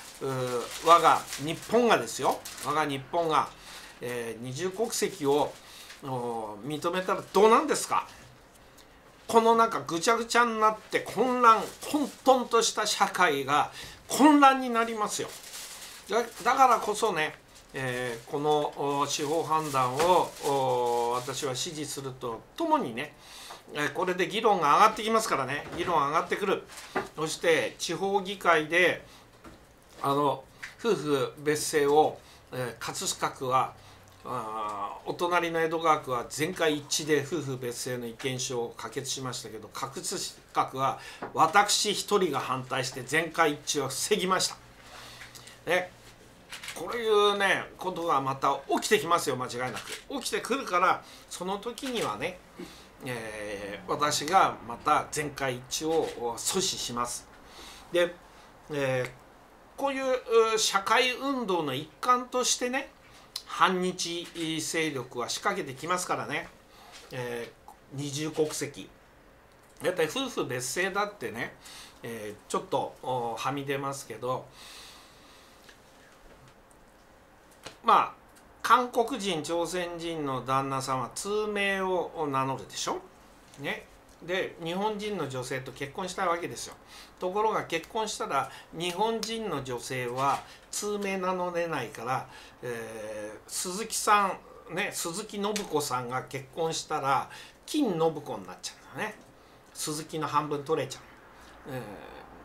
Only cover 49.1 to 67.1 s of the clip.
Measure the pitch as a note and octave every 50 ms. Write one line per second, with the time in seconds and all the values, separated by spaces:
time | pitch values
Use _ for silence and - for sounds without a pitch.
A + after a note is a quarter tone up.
49.1 | E3+ E3+ - D3 B2+ C3 B2+ A2+ A2+ A#2+ B2+ B2+ A2 G2 - - - - - -
50.1 | C#4 B3+ - - G#3+ G3 - - B3+ C#4 A#3 F#3 F3+ F3 F#3 F3 D3+ - - -
51.1 | - - - - - - F3+ F#3 G3+ G3 G3 A#3+ A#3 - C#4+ C4 A#3+ G#3 D3+ A#2+
52.1 | G#2 G#2 C#3 F3+ F3+ - - - - - F3 - - - - - - - - C3
53.1 | B2 A#2 A2+ A2 G#2+ G#2+ G#2 G#2+ G#2 G2 G2+ G2 G#2 G2 - - D3+ C#3 D3 D3
54.1 | - - C#3+ D#3 F#3+ F#3+ D#3+ B2+ A2 - - A#2 A#2 - - D3+ D3+ C3 A#2+ -
55.1 | - D3+ D3+ C#3+ C3 - C#3 C3 B2 B2 - - - - D#3 D#3+ E3 D#3 B2+ -
56.1 | - A#2 A#2+ A#2+ A#2 - - - - F#3+ F3+ - - - - - A#2+ A#2+ A#2+ -
57.1 | - - - - - - - - - - - - - - - - E3+ F3 F3 F3
58.1 | F3 - - - - - - - - - - - D3+ C#3+ C#3 C3 C3 B2+ B2 B2+
59.1 | - - - - - - - - - - - - - - C4+ C#4 C4+ C4+ C4 C4
60.1 | B3+ B3 - - A3+ A3+ A3 A3 A3 G#3+ - - - G3 G3 - A3+ B3+ B3+ B3+
61.1 | B3 - - - C#4 B3+ A#3 F#3+ F3+ E3+ D#3 C#3 B2+ C#3 D#3 - - - - B3+
62.1 | B3 B3 B3+ A#3+ - B3+ A#3+ - - - B3+ B3 B3+ C#4 - - - - - -
63.1 | - - - - - - - - - - E3 F#3 F#3 F3+ F3+ F#3 F3 - - E3+
64.1 | E3+ F3 E3+ - - E3+ E3 D#3+ D#3+ D#3 - - - E3 D#3+ D#3 C#3 B2+ A#2+ -
65.1 | - B2 A2+ - - - - G#3+ F#3+ F#3 D#3 C#3 B2 - D3 E3+ F3+ F3+ F3 -
66.1 | D3+ C3 A2+ A2+ C#3+ D#3+ E3 - - - - - - - - - - - - -